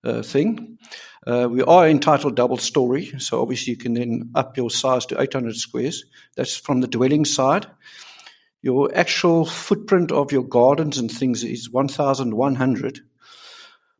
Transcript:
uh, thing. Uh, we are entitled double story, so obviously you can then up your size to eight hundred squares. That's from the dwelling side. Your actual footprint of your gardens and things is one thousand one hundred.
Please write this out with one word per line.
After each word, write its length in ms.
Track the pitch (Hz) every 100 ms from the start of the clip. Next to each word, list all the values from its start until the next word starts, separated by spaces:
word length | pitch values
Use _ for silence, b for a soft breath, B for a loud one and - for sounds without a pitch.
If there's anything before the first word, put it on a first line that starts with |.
uh, 180 | 120 117
thing. 560 | 113 139 196 220 - - B B B B -
Uh, 220 | 123 123
we 120 | 123
are 240 | 131 175 160
entitled 480 | 147 160 143 151 117
double 220 | 123 127
story, 560 | - 147 123 131 - 135
so 240 | - 120
obviously 300 | 123 123 -
you 60 | 117
can 160 | 123
then 380 | 117 120 113 117 135
up 220 | 123 -
your 120 | 120
size 360 | - 131 127 -
to 140 | -
eight 120 | 135
hundred 220 | 135 117 113
squares. 480 | - 123 131 - - b b -
That's 220 | 135 -
from 240 | - 127
the 60 | 127
dwelling 360 | 117 131 151
side. 440 | 147 - 135 180 - _ B B B B B B B _
Your 280 | 135 127 139 -
actual 500 | - - 175 165 160
footprint 640 | - - 208 - 190 170
of 200 | 143 143
your 120 | 139
gardens 540 | 123 123 127 143 156 131
and 120 | 113
things 320 | - 131 113
is 260 | 117 120 -
one 180 | 123 139
thousand 460 | - 139 135 123
one 220 | 107 139 131
hundred. 440 | 131 123 120 - - _ B B B B B B B